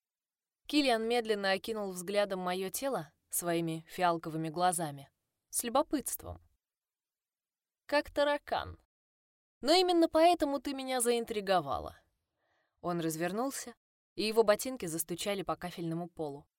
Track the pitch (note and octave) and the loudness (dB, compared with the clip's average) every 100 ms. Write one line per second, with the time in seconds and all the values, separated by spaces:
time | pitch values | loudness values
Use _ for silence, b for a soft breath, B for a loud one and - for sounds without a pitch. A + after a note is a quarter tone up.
0 | _ _ _ _ _ _ - D4 C4+ A3+ | _ _ _ _ _ _ -2 2 4 2
1 | A3+ A#3+ A3 G3+ G3 F#3+ - G#3+ G3 F3+ | 2 0 0 0 2 0 -2 -6 -6 -6
2 | F3 G3+ G3+ F#3+ F3+ F#3 F#3+ - C4+ G#3+ | -2 0 0 0 -2 -2 -4 -4 -2 -4
3 | D#3 _ - - F3 E3+ E3 D#3+ - - | -6 _ -8 -4 0 0 0 -4 -8 0
4 | F3 E3+ E3 D#3+ D#3+ D#3 F3+ F3 D#3 C#3 | 2 2 -2 -4 -4 2 2 2 -4 -6
5 | C#3 _ _ _ _ - A#3+ B3+ D#4+ D4 | -16 _ _ _ _ -6 0 0 2 -2
6 | - - - - _ _ _ _ _ _ | -4 -8 -10 -14 _ _ _ _ _ _
7 | _ _ _ _ _ _ _ _ - D4 | _ _ _ _ _ _ _ _ -2 -2
8 | - - C#4+ D4 - F#3+ - - _ _ | 0 0 0 0 -2 -6 -6 -14 _ _
9 | _ _ _ _ _ - B3 F4+ F4+ E4+ | _ _ _ _ _ -6 4 4 6 4
10 | E4 D#4+ E4+ F4 C#4+ C#4 C#4+ C4+ C4 B3+ | 4 6 6 6 0 -2 -4 -6 -4 0
11 | A#3 A#3 A#3 G#3+ F#3+ F3+ C#3 G2+ D2 - | 2 0 0 -4 2 2 2 -6 -6 -14
12 | _ _ _ _ _ _ _ _ E3+ F3 | _ _ _ _ _ _ _ _ -6 -2
13 | D#3+ D#3 F3 G3+ C4+ - A#3+ - _ _ | -2 -2 -4 -2 -4 -4 -12 -16 _ _
14 | _ - G#3+ A3 G#3 G#3 B3+ C4 F3 E3 | _ -4 0 4 4 4 0 -6 -4 -4
15 | - F3 G#3+ G3 E3+ D#3 F3+ F3+ E3+ E3 | -4 -4 -4 -4 -4 -6 -6 -6 -4 -4
16 | F3 - D3+ C#3 - | -6 -6 -8 -8 -16